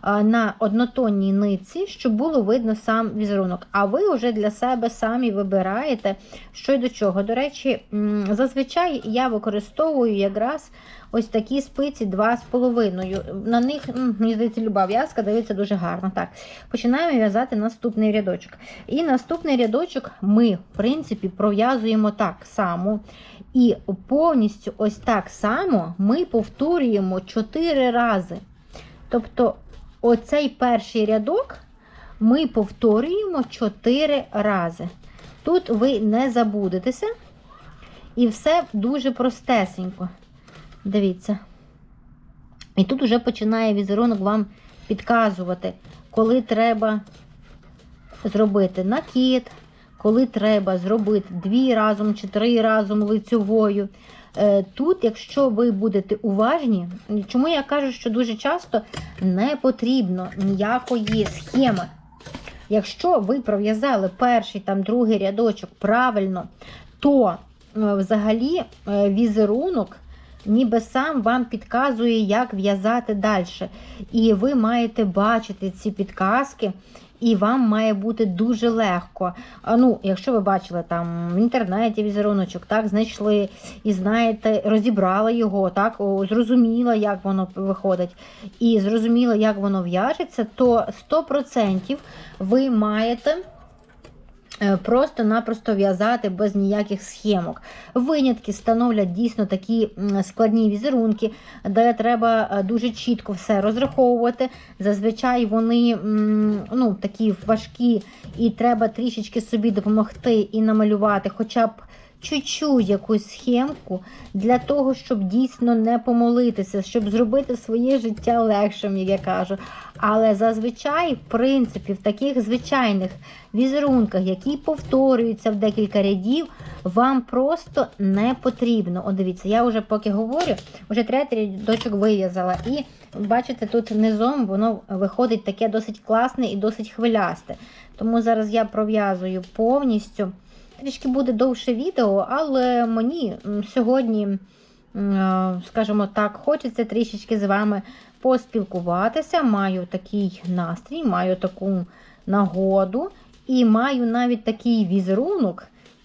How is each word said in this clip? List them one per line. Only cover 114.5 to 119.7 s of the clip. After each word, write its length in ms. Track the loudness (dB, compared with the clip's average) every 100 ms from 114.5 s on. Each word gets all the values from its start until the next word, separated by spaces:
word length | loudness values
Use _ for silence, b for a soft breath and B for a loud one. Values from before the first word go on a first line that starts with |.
| 2
того, 360 | 2 0 0
щоб 300 | -2 -2 -2
дійсно 520 | 0 0 0 0 0 2
не 240 | 2 0
помолитися, 800 | 2 2 4 4 2 0 -4 -4
щоб 280 | -2 -2 0
зробити 480 | 0 2 0 0 -6
своє 420 | -4 -2 2 0
життя 420 | 0 -4 0 2
легшим, 560 | 2 2 0 -2 -4 -2
як 120 | 0
я 80 | -2
кажу. 400 | 0 -2 -2 -6 B